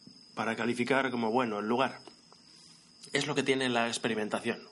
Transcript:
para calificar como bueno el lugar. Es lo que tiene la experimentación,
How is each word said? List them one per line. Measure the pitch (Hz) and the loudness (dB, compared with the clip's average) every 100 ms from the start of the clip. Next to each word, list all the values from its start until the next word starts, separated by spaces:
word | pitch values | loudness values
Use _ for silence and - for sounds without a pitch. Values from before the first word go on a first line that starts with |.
| - - - | -20 -20 -12
para | - 110 113 | -4 -2 0
calificar | 113 120 117 135 131 | 0 0 2 2 2
como | 120 110 | 0 2
bueno | 123 120 104 | 2 2 0
el | 107 | 0
lugar. | 120 127 - - - - - - - - - - - - | 2 0 -2 -18 -20 -20 -20 -20 -20 -20 -20 -20 -20 -6
Es | 143 143 | -4 0
lo | 139 | 0
que | |
tiene | 135 135 131 | 2 2 2
la | 120 117 | 2 0
experimentación, | 113 120 107 107 101 117 - - | 0 -2 -2 -2 -2 -4 -6 -8